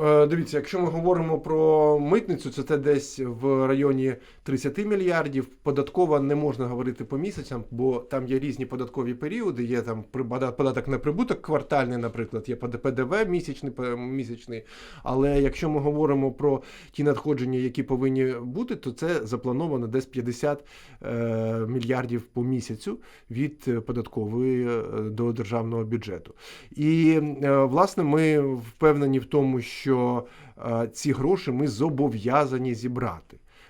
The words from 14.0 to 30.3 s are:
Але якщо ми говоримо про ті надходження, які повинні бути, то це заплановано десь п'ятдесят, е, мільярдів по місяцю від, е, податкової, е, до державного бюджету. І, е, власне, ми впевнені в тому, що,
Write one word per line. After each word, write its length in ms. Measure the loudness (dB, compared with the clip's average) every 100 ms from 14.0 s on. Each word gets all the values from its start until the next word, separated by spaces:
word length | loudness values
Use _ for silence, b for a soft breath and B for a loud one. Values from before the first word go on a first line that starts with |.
| -4 -4 -6 -10 -10 -12 -12 B B B
Але 380 | -2 2 4 4
якщо 280 | 2 2 0
ми 100 | 2
говоримо 520 | 2 2 2 4 2
про 300 | 2 2 2 B B B
ті 120 | -2
надходження, 560 | 0 2 0 0 0 0
які 240 | -2 -2
повинні 420 | -2 0 2 2 0 -2
бути, 340 | -6 -6 -4 -6
то 160 | -6
це 340 | -4 -2 -2 -2
заплановано 640 | -4 -2 -2 -2 -2 -2
десь 180 | -2 -2
п'ятдесят, 600 | -4 -4 -2 -2 -2 -8 B B B
е, 640 | -8 -4 -2 -2 -2 -2 -2
мільярдів 540 | -4 -2 -2 -2 -6
по 220 | -6 -6
місяцю 560 | -2 -2 -4 -8 -8 -10 B B _
від, 340 | -4 -4 -4 -4
е, 140 | -4
податкової, 840 | -2 -6 -4 -6 -4 0 0 0 0
е, 340 | -2 -2 -4
до 300 | -4 -2 -2
державного 520 | -2 -4 -4 -2 -4 -2
бюджету. 480 | -4 -4 -10 -12 -20 B B B
І, 480 | -2 2 6 6 6 2 0
е, 200 | 4 4
власне, 400 | 4 4 2 2
ми 360 | 2 4 4 4 2 -2
впевнені 640 | -8 4 4 6 2 0
в 60 | 2
тому, 340 | 2 2 0
що, 640 | -4 -6 0 2 2 0 -6